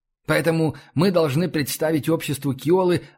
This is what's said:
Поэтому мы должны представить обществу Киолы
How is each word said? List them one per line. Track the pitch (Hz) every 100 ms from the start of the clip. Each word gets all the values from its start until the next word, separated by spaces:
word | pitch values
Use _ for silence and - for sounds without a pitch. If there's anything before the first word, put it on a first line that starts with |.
| _ _ -
Поэтому | 175 160 165 160 - -
мы | 135 190
должны | 175 156 135 175
представить | 160 131 - 156 160 151
обществу | 160 170 170 143
Киолы | 131 147 185 180 165 -